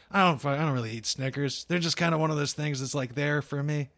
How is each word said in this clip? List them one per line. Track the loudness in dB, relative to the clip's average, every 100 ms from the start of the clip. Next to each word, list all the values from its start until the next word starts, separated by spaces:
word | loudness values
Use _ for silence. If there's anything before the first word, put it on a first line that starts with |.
| -4
I | 4
don't | 4 4
fu-, | 0
I | 0
don't | 2
really | 0 -2
eat | -4 -4
Snickers. | -2 -2 -2 -2 -2 -2
They're | 0
just | 0 0
kinda | 2 2
one | 2
of | 2
those | 0
things | -2 -2 -2
that's, | -2
like, | -2 -4
there | -2 0 0
for | -2 -4
me. | -2 -2 -4